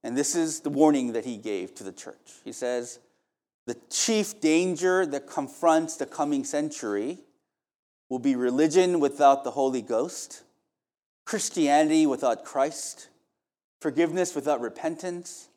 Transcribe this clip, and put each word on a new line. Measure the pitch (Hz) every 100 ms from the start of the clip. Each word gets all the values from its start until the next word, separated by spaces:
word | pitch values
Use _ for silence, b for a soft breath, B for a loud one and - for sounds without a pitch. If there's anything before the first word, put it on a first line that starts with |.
And | - 123
this | 147 170
is | 160 156
the | 147
warning | 143 156 143 123
that | 113
he | 120 110
gave | 107 98 92 -
to | 95
the |
church. | 87 - - _ -
He | -
says, | - 123 123 120 - _ _ _ _ _ _ -
"The | 120 _
chief | - - 220 208 -
danger | 156 160 185 160 185 185 170
that | 139 -
confronts | - 135 - 170 160 160 -
the | 175
coming | - 147 139
century | - 147 151 147 110 101 120 180 _ _ _ _ _ _ _ _ _
will | 127
be | 135 123
religion | 123 127 156 170 185 175
without | 143 143 143 139 127
the |
Holy | 139 135 131
Ghost, | 110 113 165 - - - _ _ _ _ _ _ _ _ -
Christianity | 214 - 180 147 143 156 160 156
without | 127 131 110
Christ, | - 135 143 - - - - _ _ _ _ _ _ _
forgiveness | 156 135 339 180 180 147
without | 147 131
repentance | 117 - 160 160 185 175 175 - -